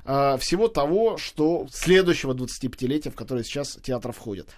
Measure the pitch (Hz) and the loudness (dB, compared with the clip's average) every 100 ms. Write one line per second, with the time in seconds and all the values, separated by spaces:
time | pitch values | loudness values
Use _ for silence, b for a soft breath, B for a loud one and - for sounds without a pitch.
0 | - 139 139 131 - 175 226 156 143 190 | -2 2 4 2 0 2 2 2 2 4
1 | 226 160 - - 151 170 127 - 160 185 | 2 0 -6 0 2 2 -4 -4 4 6
2 | 180 160 135 127 127 - 127 - 123 151 | 6 2 -2 -4 -6 -6 -8 -4 -2 -2
3 | 147 - 113 127 113 143 143 - - 123 | -4 -8 -6 -4 -4 -6 -8 -8 -6 -6
4 | 117 - 113 95 - | -6 -8 -8 -10 -10